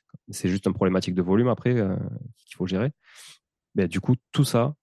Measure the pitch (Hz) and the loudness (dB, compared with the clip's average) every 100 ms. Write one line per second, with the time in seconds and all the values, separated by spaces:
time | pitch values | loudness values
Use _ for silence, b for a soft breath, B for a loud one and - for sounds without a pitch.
0 | b b - 101 90 98 98 92 95 92 | b b -16 -4 -2 0 0 0 0 0
1 | - 90 87 101 123 107 123 123 98 95 | 0 -2 2 2 2 0 0 0 0 -2
2 | 95 113 - - - - 92 95 131 - | -6 -8 -14 -20 -16 -8 -4 -2 -2 -6
3 | B B B B _ _ _ 104 90 95 | B B B B _ _ _ -2 0 0
4 | - 123 _ - 139 117 131 - | 0 0 _ 0 2 2 0 -4